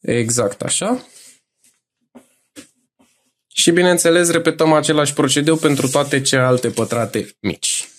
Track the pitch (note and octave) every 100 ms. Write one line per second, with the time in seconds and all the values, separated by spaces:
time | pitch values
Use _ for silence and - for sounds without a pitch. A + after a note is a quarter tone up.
0 | - A#2+ A2+ A#2 G#2 - - - F#3+ B3
1 | - - - _ _ _ _ _ _ _
2 | _ B3 _ _ _ - B3+ B3+ _ _
3 | _ _ _ _ _ - - E3+ F3+ F3
4 | E3 E3+ E3+ E3 E3 D#3 D#3+ D#3 D3+ D#3
5 | D3 - C#3 C#3 D3 D#3+ D#3 C#3 C3+ C#3+
6 | C#3+ C#3 C3+ C3+ B2+ B2+ - G2 A2 A#2
7 | A2+ A2 - - G2+ D#2+ - - -